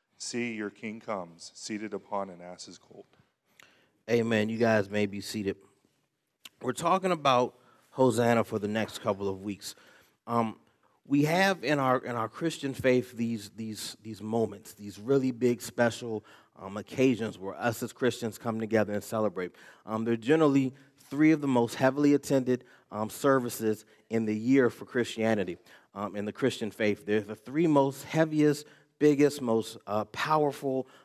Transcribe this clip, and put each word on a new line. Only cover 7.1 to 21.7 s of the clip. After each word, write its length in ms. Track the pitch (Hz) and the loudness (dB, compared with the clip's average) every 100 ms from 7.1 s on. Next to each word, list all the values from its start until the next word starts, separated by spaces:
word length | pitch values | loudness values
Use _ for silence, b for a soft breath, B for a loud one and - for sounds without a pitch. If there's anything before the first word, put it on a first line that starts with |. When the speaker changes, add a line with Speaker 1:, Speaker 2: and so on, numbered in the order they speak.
Speaker 2:
about 420 | 170 139 123 123 - b b b - | 0 2 2 0 -4 b b b 2
Hosanna 460 | 131 113 120 117 | 2 4 4 4
for 160 | 107 110 | 2 -2
the 80 | 104 | -2
next 320 | 107 104 - | -2 -4 -6
couple 280 | 117 98 101 | -4 -2 -2
of 140 | 95 | -4
weeks. 320 | 101 98 - - b b b b - | -6 -10 -10 -16 b b b b -4
Um, 280 | 117 113 - _ _ _ _ | 0 0 -4 _ _ _ _
we 200 | - 143 | -2 0
have 400 | 151 170 196 180 | 2 2 2 0
in 160 | 123 147 | 0 0
our, 180 | 131 127 | 2 2
in 160 | - | 0
our 140 | 120 110 | -4 -6
Christian 440 | - 165 156 139 | -4 -6 -4 -6
faith 440 | 123 131 127 123 110 | 0 4 4 2 -4
these, 340 | 117 113 101 98 | -4 -4 -8 -12
these, 400 | 110 104 - - | -10 -8 -10 -12
these 200 | 113 107 | -14 -12
moments, 500 | 107 117 110 101 - | -4 0 0 -4 -18
these 260 | - 104 95 | -16 -16 -10
really 320 | 107 139 131 | 0 2 2
big 280 | 120 120 120 | 0 0 0
special, 640 | - - 120 110 120 110 - b b - | -4 0 0 0 -6 -8 -8 b b -16
um, 160 | 95 101 | -10 -10
occasions 640 | 95 - 131 113 110 95 | -8 2 2 2 -4 -8
where 160 | 95 76 | -10 -6
us 260 | 113 113 | -4 -4
as 100 | 117 | -8
Christians 460 | - 123 117 117 104 | -2 -2 -2 -6 -8
come 220 | 120 110 | -6 -4
together 320 | 110 110 101 | 0 2 2
and 100 | 104 | -2
celebrate. 480 | - 113 107 92 90 - B B | -4 -2 -2 -2 -8 -10 B B
Um, 200 | - 110 | -8 -4
they're 120 | 113 117 | -2 -2
generally 580 | 110 160 156 139 131 123 b b - | 2 4 6 4 2 -4 b b -8
three 220 | 139 156 | 2 4
of 80 | 156 | 4
the 80 | 143 | 4
most 260 | 123 117 | 2 2